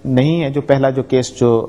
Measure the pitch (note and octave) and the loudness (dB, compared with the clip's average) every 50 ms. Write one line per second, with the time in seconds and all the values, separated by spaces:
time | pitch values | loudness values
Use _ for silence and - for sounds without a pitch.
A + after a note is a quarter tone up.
0 | - C3+ C3 B2+ C3+ D3+ E3 E3+ D#3 C#3 C#3 C#3+ C#3+ - C#3 C3+ C#3 C3+ C3 C3 | -6 0 0 2 2 2 0 -2 -4 -4 -4 -6 0 0 0 2 2 0 0 -2
1 | B2+ - C3 B2+ B2 - - - B2+ A#2+ A#2 A2+ A2 | -2 0 0 0 -2 -2 -2 0 2 2 2 0 -2